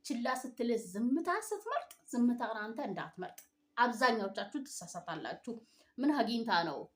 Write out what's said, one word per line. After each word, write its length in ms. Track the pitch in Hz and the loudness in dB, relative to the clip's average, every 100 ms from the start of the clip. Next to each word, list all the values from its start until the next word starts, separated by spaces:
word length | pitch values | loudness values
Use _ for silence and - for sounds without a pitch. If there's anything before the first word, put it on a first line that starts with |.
| - | -4
ችላ 260 | 240 247 | -2 0
ስትልህ 460 | 254 - - 233 220 | -2 -6 -4 0 0
ዝምታ 440 | 180 196 240 294 339 392 | -2 0 2 2 2 0
ስትመርጥ፣ 480 | 440 415 427 554 - - - | -2 -6 -2 -4 -6 -18 -4
ዝምታን 500 | 240 240 240 220 220 | 4 4 4 -2 -2
አንተ 220 | 214 226 | -4 -4
እንዳትመርጥ። 560 | 220 165 160 - - - - _ _ - | -4 -4 -6 -8 -10 -10 -20 _ _ 4
አብዛኛዎቻችሁ 800 | 240 220 247 226 196 202 202 294 | 4 6 4 4 0 -2 -6 -6
ትሳሳታላችሁ። 920 | 262 - 170 175 - 156 117 - - - _ _ _ - | -8 -10 -10 -10 -8 -6 -6 -8 -8 -12 _ _ _ 0
"ምን 140 | 285 | 2
አግኝታ 400 | 285 220 233 226 180 | 4 2 0 4 4
ነው 140 | 165 135 - | 2 -4 -10